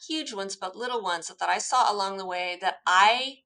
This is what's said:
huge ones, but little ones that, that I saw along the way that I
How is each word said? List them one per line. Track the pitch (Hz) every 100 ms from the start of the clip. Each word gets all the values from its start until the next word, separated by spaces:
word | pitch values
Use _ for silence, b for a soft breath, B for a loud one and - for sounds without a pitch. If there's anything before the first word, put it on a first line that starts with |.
| -
huge | 311 294
ones, | 214 196 196
but | 190 190
little | 247 247
ones | 190 170 165
that, | 180
that | 175
I | 185
saw | - 254 -
along | 208 196 196
the | 190
way | 180 180 180
that | 185 - -
I | 180 202 240 262 269